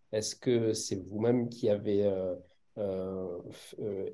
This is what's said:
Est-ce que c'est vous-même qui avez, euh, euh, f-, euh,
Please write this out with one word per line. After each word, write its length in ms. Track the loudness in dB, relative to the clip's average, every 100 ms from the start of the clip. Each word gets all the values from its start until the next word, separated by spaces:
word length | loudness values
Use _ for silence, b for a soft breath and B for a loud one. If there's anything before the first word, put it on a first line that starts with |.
| -4
Est-ce 240 | -2 -2 -2
que 380 | 2 4 2
c'est 220 | 0 -2 -6 -4
vous-même 420 | 0 4 4 2
qui 200 | 0 2
avez, 360 | 2 4 4 4
euh, 300 | 2 -2 -4 b b _ -6
euh, 600 | -2 -2 -4 -4 -6 -6 -10
f-, 240 | -16 -14 -8
euh, 300 | -6 -4 -6